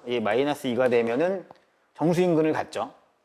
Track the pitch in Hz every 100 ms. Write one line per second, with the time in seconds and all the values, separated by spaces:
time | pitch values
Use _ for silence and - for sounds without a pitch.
0 | 123 120 104 117 143 139 135 117 127 120
1 | 113 120 175 190 - - _ _ _ -
2 | 156 175 180 156 156 139 - 101 123 -
3 | _ _